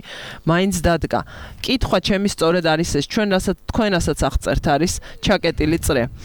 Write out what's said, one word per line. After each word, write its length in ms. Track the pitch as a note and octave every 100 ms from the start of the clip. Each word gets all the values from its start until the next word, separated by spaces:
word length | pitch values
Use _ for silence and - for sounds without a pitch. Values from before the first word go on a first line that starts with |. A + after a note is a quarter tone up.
| - - - -
მაინც 340 | D#3+ E3+ G3 F3+
დადგა. 440 | E3+ E3 - G#2+ - - - -
კითხვა 420 | - B3+ - G3+
ჩემი 280 | - G3 G3+
სწორედ 360 | - E3 F3+ E3
არის 240 | D#3 E3+
ეს, 140 | C#3+ -
ჩვენ 220 | - G#3
რასაც, 260 | F#3+ - F3
თქვენ 300 | - - G#3
რასაც 260 | F3 E3 D3
აღწერთ, 440 | C3+ - - C3+ E3
არის 260 | C#3+ F3 - - -
ჩაკეტილი 600 | - F#3 E3 - D3+ D#3+
წრე. 240 | - C3+ - -